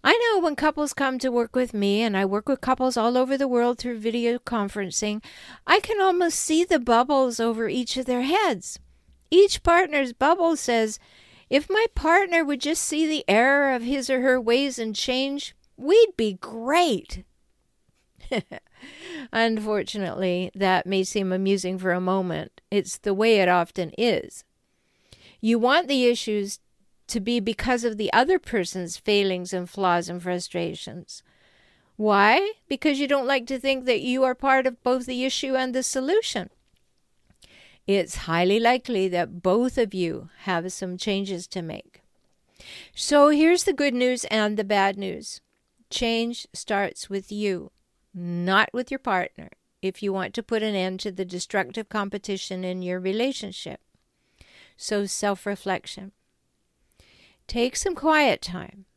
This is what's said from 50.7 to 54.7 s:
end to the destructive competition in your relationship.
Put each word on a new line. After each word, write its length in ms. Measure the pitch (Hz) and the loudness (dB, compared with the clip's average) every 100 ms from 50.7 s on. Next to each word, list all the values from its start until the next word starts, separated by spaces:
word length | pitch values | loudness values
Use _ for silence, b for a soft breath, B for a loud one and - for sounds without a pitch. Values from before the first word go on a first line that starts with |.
| 196 | -2
end 240 | 185 185 | -4 -4
to 100 | 220 | -10
the 140 | 185 | -8
destructive 640 | 180 175 - 202 151 - 214 | -8 -8 -4 -4 -4 -8 -6
competition 760 | 220 196 202 - 190 - 185 | -6 -6 -8 -8 -8 -8 -8
in 200 | 185 185 | -6 -6
your 180 | 180 180 | -6 -4
relationship. 800 | 185 208 262 262 202 185 - - _ _ _ b b b b b b | -4 -2 -2 -4 -10 -12 -14 -16 _ _ _ b b b b b b